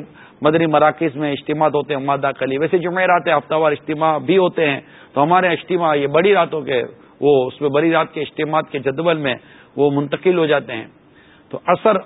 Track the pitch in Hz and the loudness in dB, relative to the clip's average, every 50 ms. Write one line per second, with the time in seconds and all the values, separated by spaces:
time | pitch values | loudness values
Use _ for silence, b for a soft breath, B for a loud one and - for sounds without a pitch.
0 | - - B B B B B B - 151 156 165 165 160 151 147 151 151 151 - | -8 -14 B B B B B B 0 2 2 2 2 2 2 4 4 2 2 0
1 | 165 156 123 147 151 147 143 139 - - 151 156 156 151 139 147 143 147 147 135 | -4 -4 -4 -4 -6 -4 -6 -6 -6 -6 -2 0 0 0 0 -2 -2 -4 -6 -4
2 | 135 143 139 139 143 139 131 - 131 131 135 139 160 160 190 180 160 180 175 185 | -2 -4 -2 -2 -2 -4 -4 -4 -4 -4 -2 -2 -2 0 0 0 -2 -2 -2 0
3 | 185 180 175 175 - 175 156 147 - - - 156 160 151 147 139 - - 156 151 | 2 2 2 2 2 2 0 0 0 -2 -2 0 0 0 0 -2 -4 -8 -4 -2
4 | 160 160 156 147 131 123 165 196 180 175 - - 160 147 139 127 - B B B | 0 0 0 0 0 0 2 2 2 2 0 0 0 0 -2 -4 -8 B B B
5 | B B B 131 143 160 180 185 185 180 160 151 - - 185 175 170 156 151 147 | B B B 0 2 4 4 2 2 2 0 -2 -4 -4 -2 0 0 0 0 0
6 | 139 139 143 160 180 208 196 185 170 147 147 156 131 135 135 120 117 - - - | 0 0 2 2 4 4 4 2 2 0 -2 -6 -6 -4 -4 -4 -4 -6 -10 -18
7 | B B B B 135 143 147 135 127 127 - - 143 147 135 147 160 165 165 160 | B B B B 2 2 2 2 2 -2 -4 -4 -4 -2 0 0 0 2 2 0
8 | 160 156 - 160 143 - - - 156 147 156 156 151 - - 143 123 139 131 147 | 0 -2 -6 -8 -10 -8 -6 -6 -4 -2 -2 -2 -4 -4 -6 -6 -4 -4 -4 -2
9 | 165 175 165 156 147 135 120 - B B B B B B B 127 143 147 139 143 | 0 -2 0 0 -2 -4 -4 -6 B B B B B B B 0 0 2 2 0
10 | 147 139 147 - - 185 185 175 160 147 151 139 123 110 120 110 110 107 - _ | -2 -4 -4 -2 0 0 2 2 2 2 2 0 -2 -4 -10 -10 -12 -14 -18 _
11 | _ _ b b b b b b b b - - - - 180 - - 226 208 190 | _ _ b b b b b b b b -16 -6 0 0 0 2 2 2 0 0
12 | - | -2